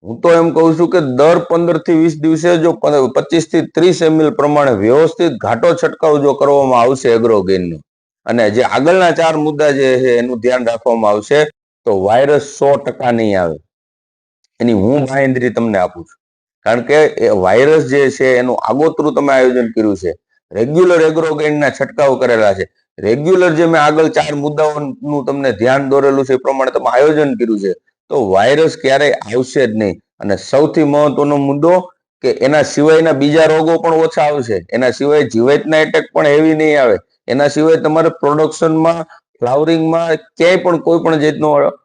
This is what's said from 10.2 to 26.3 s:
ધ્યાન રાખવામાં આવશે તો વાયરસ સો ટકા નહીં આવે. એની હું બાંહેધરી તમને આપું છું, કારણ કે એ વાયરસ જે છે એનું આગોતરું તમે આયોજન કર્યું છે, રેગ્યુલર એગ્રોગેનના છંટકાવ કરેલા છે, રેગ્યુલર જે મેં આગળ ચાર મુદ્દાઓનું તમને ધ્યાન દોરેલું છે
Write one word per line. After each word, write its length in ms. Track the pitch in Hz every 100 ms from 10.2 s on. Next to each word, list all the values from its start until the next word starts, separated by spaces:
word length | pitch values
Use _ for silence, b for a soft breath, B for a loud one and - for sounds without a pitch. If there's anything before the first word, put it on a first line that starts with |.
| 123 123
ધ્યાન 280 | 120 127 117
રાખવામાં 440 | 117 - 117 107
આવશે 320 | 104 104 143 151 _ _ _ -
તો 60 | 101
વાયરસ 400 | 95 117 139 117
સો 340 | - - 139 143
ટકા 360 | 110 120 123
નહીં 300 | 117 110 98
આવે. 160 | 87 76 _ _ _ _ _ _ _ _ _ _
એની 140 | 117
હું 320 | 107 101 139 131
બાંહેધરી 440 | 135 135 127 123
તમને 280 | 104 117 104
આપું 260 | 92 -
છું, 160 | 82 _ _ _ _ _
કારણ 180 | 107 120
કે 120 | 120 147
એ 340 | 151 - 117
વાયરસ 540 | 107 92 107 139 160
જે 280 | 135 139 135
છે 260 | 131 131 127
એનું 200 | 127 117
આગોતરું 580 | - 127 160 160 147 131
તમે 180 | 143
આયોજન 380 | 135 131 123 117
કર્યું 260 | 113 107 98
છે, 160 | 90 78 _ _ _
રેગ્યુલર 500 | 90 120 156 180 175
એગ્રોગેનના 680 | 160 156 160 151 151 151 143
છંટકાવ 500 | - 135 - 143 123
કરેલા 340 | 127 113 107
છે, 160 | 95 87 _ _ -
રેગ્યુલર 560 | 98 123 151 185 180 156
જે 100 | 170
મેં 160 | 165
આગળ 260 | 147 156 156
ચાર 280 | 156 147 147
મુદ્દાઓનું 920 | 147 151 156 147 143 127 147 147 135
તમને 260 | 139 135
ધ્યાન 380 | 101 120 135 139
દોરેલું 360 | 139 139 139
છે 80 | 131